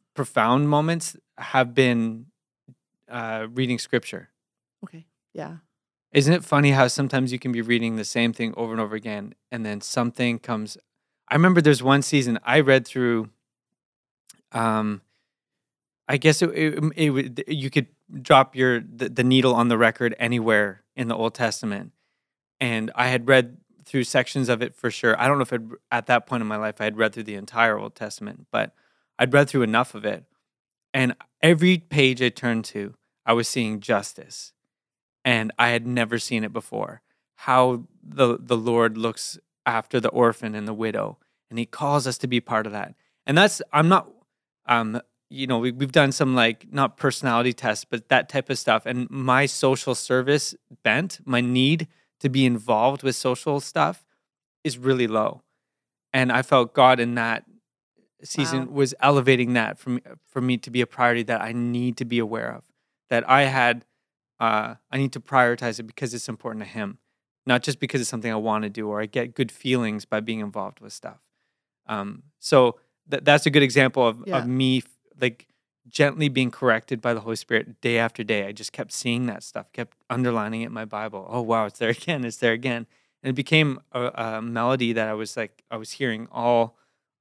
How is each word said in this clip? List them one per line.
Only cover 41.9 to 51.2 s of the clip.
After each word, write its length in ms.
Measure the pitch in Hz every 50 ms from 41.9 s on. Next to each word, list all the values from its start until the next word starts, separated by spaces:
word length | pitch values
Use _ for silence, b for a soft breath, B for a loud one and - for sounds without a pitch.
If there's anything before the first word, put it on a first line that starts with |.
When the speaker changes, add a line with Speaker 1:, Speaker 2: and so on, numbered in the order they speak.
| 143 147 123
Speaker 1:
us 100 | 131 120 -
to 80 | -
be 120 | 127 123 117
part 260 | - - 120 107 107
of 60 | 107
that. 240 | 104 104 101 104 - _ _ _ _ _ -
And 120 | 135 143
that's, 240 | 170 202 208 - - - - -
I'm 160 | 151 160 170
not, 200 | 190 - - - - _ _ _ _ _ _ _ _ _ -
um, 340 | 127 120 117 113 107 110 123 - _ _ _ _ _
you 160 | 139 135 135
know, 140 | 127 127 117
we, 120 | 120 127
we've 200 | 120 127 139 131
done 220 | - 160 143 131 -
some, 200 | - 147 131 131
like, 380 | 123 113 117 113 _ - -
not 240 | - 143 139 120 -
personality 560 | - - 135 - - - 131 117 120 120 127
tests, 320 | 117 - 127 113 107 - -
but 240 | - - 113 -
that 220 | - 139 120 - -
type 200 | - 135 - -
of 80 | 135
stuff. 280 | - - 131 110 110 -
And 240 | 120 123 123 123 -
my 360 | 135 135 127 131 127 135 139
social 480 | 131 - - - 131 131 - - 135 120
service 600 | - - - 127 127 127 139 147 147 - - - - _ _ 120 _ -
bent, 360 | 113 107 139 185 185 - -